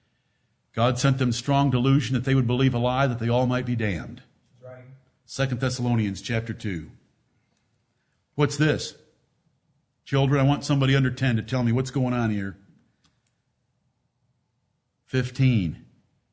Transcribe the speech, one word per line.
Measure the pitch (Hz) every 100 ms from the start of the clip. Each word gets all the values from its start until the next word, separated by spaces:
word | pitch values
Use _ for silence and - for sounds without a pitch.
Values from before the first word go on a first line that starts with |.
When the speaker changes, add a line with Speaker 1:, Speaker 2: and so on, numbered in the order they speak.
| _ _ _ _ _ _ _
Speaker 1:
God | - 120 120
sent | 139 131
them | 127
strong | 117 - 139 143
delusion | 123 131 135 113
that | 127
they | 135 135
would | 120
believe | 127 135
a | 120
lie, | 123 127 139
that | 120
they | 117
all | 120 127
might | 127 123
be | 120
damned. | 107 85 80 - - _ _ _
Speaker 2:
That's | 127 127
right. | 127 - _ _ -
Speaker 1:
Second | - 131 120
Thessalonians | 131 127 123 120 104 95
chapter | - 117 117
two. | - 107 87 78 - _ _ _ _ _ _ _ _ _ _ _ _ _ -
What's | 147 -
this? | 156 113 - - _ _ _ _ _ _ _ _ _ _ -
Children, | 139 135 143
I | 135
want | 143
somebody | - 139 135 135
under | 131
ten | 127 131 113
to |
tell | 107 131
me | 120
what's | 120 131
going | 139 123
on | 123 113
here. | 104 98 87 _ _ _ _ _ _ _ _ _ _ _ _ _ _ _ _ _ _ _ _ _ _ _ _ _
Fifteen. | 131 127 - 131 113 85 - - _ _ _ _